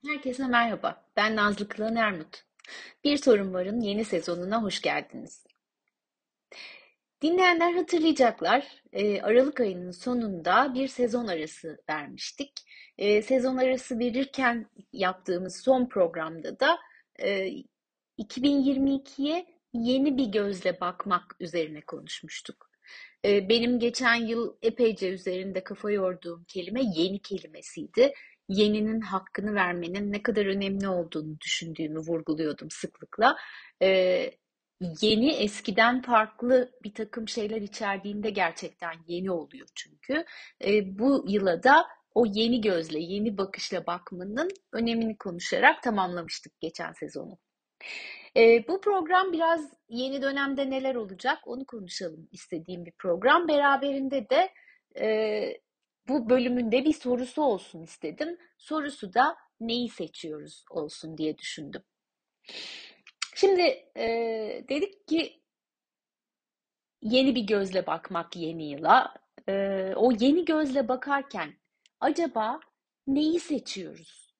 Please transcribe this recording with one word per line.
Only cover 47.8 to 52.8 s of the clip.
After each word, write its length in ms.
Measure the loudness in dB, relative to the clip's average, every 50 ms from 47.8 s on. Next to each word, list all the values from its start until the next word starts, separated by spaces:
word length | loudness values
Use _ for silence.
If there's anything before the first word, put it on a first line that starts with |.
| -18 -16 -14 -14 -14 -14 -16 -16 -20 -2 _ 6
E, 300 | 8 8 8 8 4 0
bu 140 | -6 -2
program 520 | 0 0 0 0 0 2 2 2 2 2 0
biraz 400 | 0 2 2 2 0 -2 -10 _ _ _ _
yeni 320 | -8 -6 -6 -4 -4 -2
dönemde 480 | -2 -2 -2 0 -2 -2 -2 -2 -2 -2
neler 260 | -2 -2 -2 -2 -2
olacak 420 | -2 -6 -8 -10 -6 -2 -2 -2 -2 -4
onu 200 | -12 -12 -12 -12
konuşalım 640 | -12 -14 -14 -14 -12 -10 -10 -10 -10 -10 -12 -20 _
istediğim 540 | -20 -20 -14 _ -10 -10 -8 -10 -12 -12